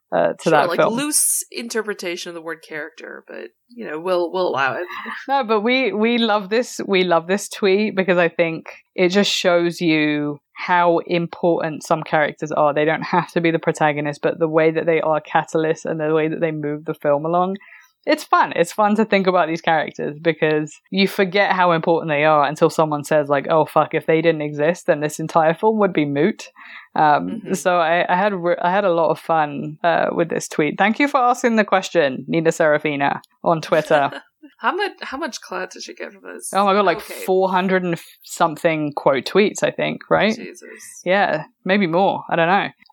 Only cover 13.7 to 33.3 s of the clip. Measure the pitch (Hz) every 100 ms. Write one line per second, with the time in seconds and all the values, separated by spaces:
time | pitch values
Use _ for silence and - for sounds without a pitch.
13.7 | 160 156 147 147 147 160 - 160 160 160
14.7 | 160 165 160 156 151 - 165 156 160 160
15.7 | 160 - 165 151 160 156 160 160 156 147
16.7 | 147 160 156 151 143 160 170 185 196 -
17.7 | - _ _ - 302 - 359 208 - 170
18.7 | - 208 214 220 196 185 180 160 165 -
19.7 | 160 156 - 156 147 165 156 156 156 151
20.7 | - - 190 196 - 190 202 190 185 180
21.7 | 165 170 165 160 147 151 151 139 151 165
22.7 | - 156 147 143 156 139 143 - 165 147
23.7 | 160 147 156 - 160 165 160 151 147 151
24.7 | 180 - 151 151 - 160 170 160 165 220
25.7 | 220 196 175 147 143 175 - - - -
26.7 | - - - 156 147 175 208 - 185 185
27.7 | 175 160 175 - 175 208 190 170 170 175
28.7 | 190 202 170 160 160 - 160 151 143 151
29.7 | 156 175 165 - - 170 - - - 147
30.7 | - 202 220 285 285 247 247 240 220 202
31.7 | 190 190 175 143 127 - 165 160 - 160
32.7 | 147 156 143 139 - _